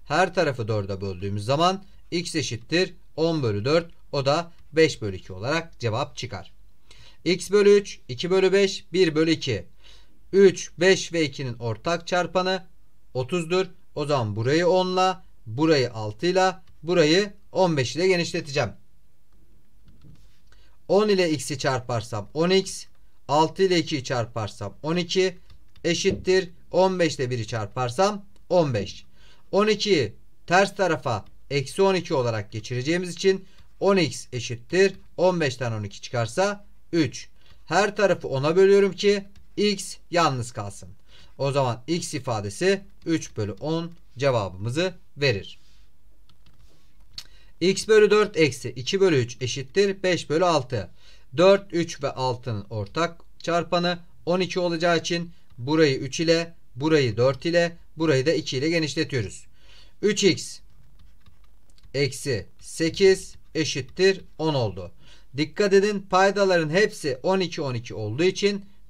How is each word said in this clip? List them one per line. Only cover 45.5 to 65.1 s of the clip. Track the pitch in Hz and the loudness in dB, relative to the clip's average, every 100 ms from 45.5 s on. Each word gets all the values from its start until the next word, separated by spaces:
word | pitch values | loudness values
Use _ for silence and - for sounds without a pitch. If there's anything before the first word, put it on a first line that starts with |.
| - - - - - - - - - - - - - - - - - - - - - | -16 -18 -18 -18 -18 -18 -18 -18 -18 -18 -18 -18 -18 -18 -18 -16 -16 -16 -16 -16 -2
X | 175 190 - | 0 2 6
bölü | 220 208 | 8 8
dört | 208 208 165 | 6 4 4
eksi | 151 - 120 | 2 2 -8
iki | - - 196 | -8 -2 2
bölü | 190 139 | 4 4
üç | 117 - | 2 -4
eşittir | 123 139 131 196 202 196 | -6 -6 -4 0 0 0
beş | 185 170 - | 0 0 0
bölü | 151 180 | 2 4
altı. | 156 123 110 87 - - - - 131 | 2 0 -6 -6 -12 -18 -18 -4 6
Dört, | 185 196 196 | 8 8 4
üç | 170 170 - | -2 -2 -4
ve | 135 | -6
altının | - 127 120 127 107 - | -2 -2 -2 -4 -6 -6
ortak | 110 98 160 170 170 - - | -8 -6 -2 -4 -4 -18 -8
çarpanı | - 170 170 175 175 175 - - - | 0 0 2 0 0 -2 -8 -8 -2
on | 180 | 0
iki | 180 185 | 0 0
olacağı | 175 170 175 165 | 0 2 2 2
için | 170 170 170 - - - | 0 -4 -4 -12 -16 -8
burayı | 123 160 156 131 | 0 6 6 4
üç | 131 - | -2 0
ile, | 165 165 170 - - 123 | 2 2 0 -10 -14 -2
burayı | 156 156 127 101 | 2 4 4 4
dört | 131 131 170 | 2 2 2
ile, | 170 170 170 - - | 2 2 -2 -12 0
burayı | 160 131 135 | 4 4 4
da | |
iki | 160 - 131 | 2 0 -2
ile | 156 | 0
genişletiyoruz. | 170 156 160 151 131 95 - - - - - - - | 0 0 -2 -2 -2 -4 -8 -16 -18 -18 -18 -18 -2
Üç | 202 208 | 0 4
x | 196 123 - - - - - - - - - - - - - - - | 4 2 -4 -14 -16 -18 -18 -18 -18 -18 -18 -18 -18 -18 -18 -18 -6
eksi | 139 139 - 143 110 - - | -2 -2 -2 -4 -4 -6 -16
sekiz | - - 160 165 196 190 - - - 160 | -10 -2 -2 4 6 6 0 -16 -8 -4
eşittir | 151 143 123 - 190 190 - - | -2 -4 -6 2 2 2 -6 -4
on | 160 | 0
oldu. | 143 110 90 87 - - | 0 0 -4 -12 -14 -18